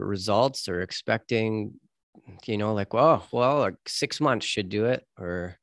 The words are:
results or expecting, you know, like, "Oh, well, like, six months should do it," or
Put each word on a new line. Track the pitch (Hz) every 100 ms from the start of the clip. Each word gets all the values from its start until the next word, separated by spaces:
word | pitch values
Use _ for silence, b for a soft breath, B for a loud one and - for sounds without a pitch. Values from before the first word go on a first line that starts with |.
| 95
results | 101 101 104 135 135 -
or | 87
expecting, | 92 - - 113 - 117 110 110 104 - _ _ _ - - 95
you | - 104
know, | 104
like, | 107 98
"Oh, | 113 151 139 -
well, | 120 123 147
like, | 104 87 -
six | - 143 -
months | 151 113 -
should | - 92
do | 104
it," | 117 127 _ -
or | 90 90 87 90